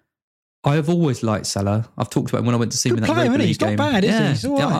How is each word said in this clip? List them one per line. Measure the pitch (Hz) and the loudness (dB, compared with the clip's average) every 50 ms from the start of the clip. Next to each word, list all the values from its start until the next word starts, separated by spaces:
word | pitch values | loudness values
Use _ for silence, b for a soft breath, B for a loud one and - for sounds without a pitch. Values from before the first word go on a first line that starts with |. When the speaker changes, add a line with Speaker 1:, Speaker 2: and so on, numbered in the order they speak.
| _ _ _ _ _ _ _ _ _ _ _ _ - | _ _ _ _ _ _ _ _ _ _ _ _ -2
Speaker 1:
I | 143 143 | 0 0
have | 160 147 156 | 2 2 0
always | 175 170 170 147 120 - | 2 2 2 0 0 0
liked | - 110 107 98 - | -2 -2 -2 -2 -4
Salah. | - - 101 101 117 107 110 113 - _ - | -6 -4 -4 -2 0 0 -2 -2 -4 _ -8
I've | 110 - | -6 -4
talked | - 151 - - | -2 -4 -2 -2
about | - 107 | -2 -2
him | 101 | 0
when | 117 120 | 0 0
I | 117 | 0
went | 117 107 | 0 -2
to | - - | -2 -2
see | - 127 | 0 0
him | 120 | 0
Speaker 2:
Good | 113 110 | 0 0
Speaker 1:
in | - | 0
that | 320 | 0
Speaker 2:
player, | - 311 | 2 2
Speaker 1:
Europa | 240 247 | 2 2
Speaker 2:
isn't | 277 | 2
he? | - | 2
Speaker 1:
League | 175 | 0
Speaker 2:
He's | 147 - | 0 0
not | - - | 0 0
Speaker 1:
game. | 214 | 0
Speaker 2:
bad, | 214 285 302 262 196 190 | 0 0 0 2 2 2
is | - | 2
he? | 208 | 2
Speaker 1:
Yeah. | 226 214 180 | 2 2 2
Speaker 2:
He's | - 110 - | 0 0 -2
all | 262 285 277 | -2 0 0
Speaker 1:
Yeah, | 147 | 2
Speaker 2:
right. | - 151 | 2 0